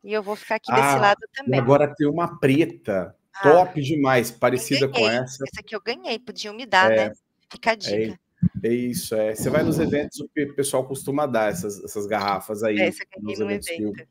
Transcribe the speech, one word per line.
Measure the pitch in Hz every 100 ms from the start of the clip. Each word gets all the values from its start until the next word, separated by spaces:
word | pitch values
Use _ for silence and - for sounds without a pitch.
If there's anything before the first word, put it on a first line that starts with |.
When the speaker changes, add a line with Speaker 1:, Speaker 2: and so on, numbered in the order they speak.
Speaker 1:
e | 202
eu | 214
vou | 196 214
ficar | - 226
aqui | -
desse | 240 277 269
Speaker 2:
Ah, |
Speaker 1:
lado | 202 208
Speaker 2:
e | - -
Speaker 1:
também. | 277 135
Speaker 2:
agora | 120 143 147 -
tem | 147
uma | 160 170 -
preta, | 143 139 165 - - 95 87 - _
Speaker 1:
Ah. | -
Speaker 2:
top | 143 170 180 156
demais, | 135 156 139 127 110
parecida | - 123 123 - 139 131
com |
Speaker 1:
Ganhei, | 131 107
Speaker 2:
essa. | 120 131 - 135
Speaker 1:
essa | -
aqui | - 214
eu |
ganhei, | 220 285 370 226
podiam | - 196 214
me | 214 254
dar, | 190 190
Speaker 2:
É. | 220 214
Speaker 1:
né? | 214 _ _ _
Fica | - -
a |
Speaker 2:
É, | 220
Speaker 1:
dica. | 196 208 220 190 _ _ 175 -
Speaker 2:
é | 113
isso, | 120 123 123 - 110
é. | 107 110
Você | 139
vai | 147
nos | 160 160
eventos, | 156 143 147 -
o | 143
pe-, | - 139
pessoal | - 131 131 131
costuma | 135 - 143 147
dar | 113 107
essas, | 90 104 95
essas | - 104 101
garrafas | 104 101 98 - 104
aí | 110 104
Speaker 1:
Essa | 110 -
eu | - -
ganhei | 104 202
Speaker 2:
nos |
Speaker 1:
no | 208
Speaker 2:
eventos | 202 190
que | 170
eu | 214
Speaker 1:
evento. | 101 160